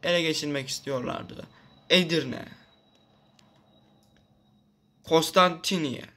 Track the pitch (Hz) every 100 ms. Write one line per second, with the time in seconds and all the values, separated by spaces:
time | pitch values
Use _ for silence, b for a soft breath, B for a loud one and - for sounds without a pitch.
0 | 151 175 165 151 147 143 135 - - 135
1 | 123 - - - - b b b _ 180
2 | 170 165 131 - - - - _ _ _
3 | _ _ _ _ _ _ _ _ _ _
4 | _ _ _ _ _ _ _ _ _ _
5 | - 160 160 - 180 165 - 196 151 117
6 | -